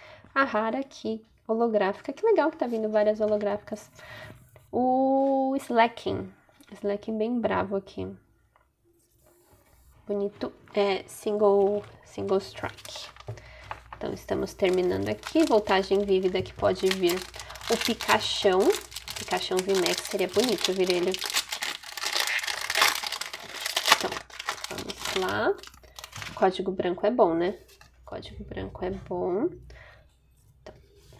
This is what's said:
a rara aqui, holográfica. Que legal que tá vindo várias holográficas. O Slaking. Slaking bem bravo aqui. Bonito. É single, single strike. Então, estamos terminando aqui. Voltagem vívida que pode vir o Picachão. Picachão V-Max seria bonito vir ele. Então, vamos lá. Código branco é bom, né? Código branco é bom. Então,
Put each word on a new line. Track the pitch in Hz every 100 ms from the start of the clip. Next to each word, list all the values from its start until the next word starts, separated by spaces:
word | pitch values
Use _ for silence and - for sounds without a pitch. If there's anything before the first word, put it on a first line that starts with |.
| - - -
a | 269
rara | 277 214 226 254
aqui, | 269 - 214 220 - _ -
holográfica. | 226 233 214 190 202 -
Que | 277
legal | 440 381 302
que | -
tá | 247
vindo | 226 214
várias | 214 208 214
holográficas. | 214 208 208 208 - 214 - - - - - - - - -
O | - 254 254 269 269 269 269 269 269
Slaking. | - 240 233 233 190 190 190 - _ _ -
Slaking | 208 202 202 - 220
bem | 220 247
bravo | 208 190 190 202
aqui. | 196 - 190 196 _ _ _ _ _ _ _ _ _ _ _ _ _ _ _ _ - - -
Bonito. | 202 202 - 247 - -
É | - 202 190 -
single, | - 220 208 214 202 196 208 202 -
single | - - 196 190
strike. | - - - - - - - - - - - - - - - -
Então, | 208
estamos | 196 - 196 196
terminando | - 190 185 180 190 202
aqui. | 208 - 311
Voltagem | 320 226 214 190 196 196
vívida | 202 190 190 185
que | 190
pode | - 202 185 190
vir | 190 175 185 - - - - -
o | 226
Picachão. | - 226 - 214 - - 202 185 262 427 - - - -
Picachão | - 180 - 185
V-Max | 185 190 175 180
seria | - 196 180
bonito | 196 247 185 -
vir | 185 180
ele. | 180 180 190 - - - - - - - - - - - - - - - - - - - - - - - - - - - -
Então, | - - - - - - -
vamos | - - - - 190
lá. | 185 208 247 403 - - - - - - -
Código | - 190 185 190
branco | 185 180 185 208
é |
bom, | 247 190
né? | 165 180 - - - - _
Código | - - - -
branco | 208 - 196 -
é | 185
bom. | 190 - 185 185 185 330 - - - - - _ _ _ _ _ _
Então, | - - - - - -